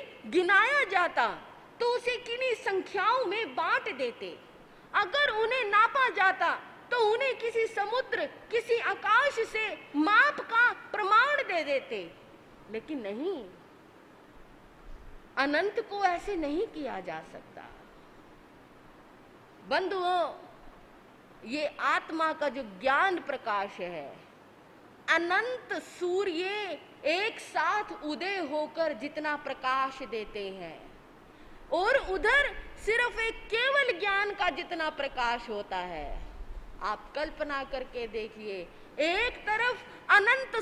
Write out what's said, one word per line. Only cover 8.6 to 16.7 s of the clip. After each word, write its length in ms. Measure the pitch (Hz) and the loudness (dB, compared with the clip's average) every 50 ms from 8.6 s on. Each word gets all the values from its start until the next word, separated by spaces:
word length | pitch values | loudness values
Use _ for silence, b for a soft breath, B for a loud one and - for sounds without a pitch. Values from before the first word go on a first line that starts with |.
| - - 453 466 | 2 2 2 2
आकाश 680 | 311 339 392 - - 392 427 466 554 571 - 453 453 - | 2 0 -2 0 2 4 6 6 6 4 2 0 -2 -2
से 200 | - 440 440 415 320 311 - - - | -2 -2 -2 -2 -4 -8 -10 -4 0
माप 440 | 285 311 359 415 453 523 587 587 523 494 | 2 4 6 8 8 8 6 4 0 -4
का 280 | - 453 453 480 453 403 - - - - | 0 4 6 6 6 4 0 -6 -6 -4
प्रमाण 500 | 403 415 381 427 440 494 571 587 571 508 | -2 2 6 6 8 8 6 4 2 0
दे 180 | 392 381 339 302 | 0 0 0 0
देते, 460 | 277 277 262 262 - 233 202 175 165 - - - - - - - - - - - - 202 | 2 0 0 0 -2 -6 -6 -6 -8 -12 -18 -20 -20 -20 -20 -20 -20 -20 -20 -14 -10 -10
लेकिन 280 | 226 - - 311 277 | -8 -6 -6 -6 -4
नहीं, 440 | 220 196 202 226 294 381 392 294 220 180 - - - - - - - - - - - - - - - - - - - - - - - - - - - - - - - - - - - - - - | -4 -4 -4 -2 -2 -2 -4 -4 -6 -10 -16 -20 -20 -20 -20 -20 -20 -20 -20 -20 -20 -20 -20 -20 -20 -20 -20 -20 -20 -20 -20 -20 -20 -20 -20 -20 -16 -14 -14 -14 -14 -16 -16 -18 -18 -6 -2 0
अनंत 420 | 269 285 285 302 370 415 415 - 440 - | 2 2 2 2 2 0 0 -4 -6 -4
को 140 | 392 403 403 | -2 2 2
ऐसे 300 | 359 349 339 - 392 415 | 2 2 0 -2 -4 -2
नहीं 300 | 339 311 285 294 330 453 | -2 -2 -2 0 -2 -2
किया 300 | 453 | -2